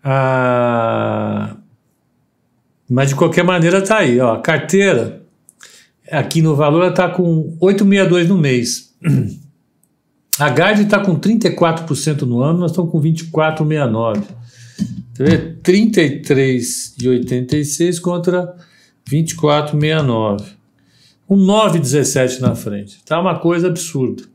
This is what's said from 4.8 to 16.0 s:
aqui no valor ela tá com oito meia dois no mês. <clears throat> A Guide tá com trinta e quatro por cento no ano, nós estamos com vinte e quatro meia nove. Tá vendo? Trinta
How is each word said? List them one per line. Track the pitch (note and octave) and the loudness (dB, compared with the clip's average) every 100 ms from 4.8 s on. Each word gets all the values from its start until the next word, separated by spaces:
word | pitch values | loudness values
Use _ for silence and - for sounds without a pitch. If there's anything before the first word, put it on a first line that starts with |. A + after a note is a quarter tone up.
| G3 C3+ - - - _ _ _ - - _ _ - | 4 2 -2 -10 -20 _ _ _ -20 -20 _ _ -6
aqui | D3+ C#3 E3 | -6 -2 0
no | D#3+ C#3+ | 2 2
valor | D3+ D#3+ | 2 2
ela | F3+ | 2
tá | F3 F3+ | 2 0
com | F3 F3 D#3+ D3 - | 0 0 0 -2 0
oito | F#3 G3 | 2 4
meia | G3 G3 F3+ | 4 4 4
dois | F3 E3+ | 2 2
no | F#3+ | 2
mês. | C#3+ B2 A#2 - - _ | 2 0 -2 -8 -12 _
<clears throat> | E3 C3 G#2 - - _ _ _ _ _ _ _ _ - | 0 0 -2 -10 -20 _ _ _ _ _ _ _ _ -2
A | C#3+ | 0
Guide | B2+ F#3 G#3 G#3 | 2 2 2 2
tá | G#3 | 2
com | G3 D#3 | 2 0
trinta | F#3+ A3+ F3 | 0 2 0
e | |
quatro | E3+ E3+ E3 | 2 0 0
por | - C#3 | -6 -4
cento | D#3 C#3+ | -2 -2
no | B2+ A#2+ | -2 0
ano, | C#3 E3+ | 0 0
nós | F3 | -2
estamos | E3 E3 | -2 -2
com | D#3+ | 0
vinte | D#3 D#3+ | 0 -2
e | - | -4
quatro | D#3 D#3 D#3 D#3 | -2 -2 0 -2
meia | D#3 C3 | 0 -2
nove. | A2 A#2 G#2 | -2 -2 -4
Tá | G2+ - - - - - - - - - | -8 -16 -20 -20 -20 -10 -8 -8 -16 -2
vendo? | C3+ D#3+ - - | 2 2 0 -4
Trinta | - G3 A3 - | 2 2 4 2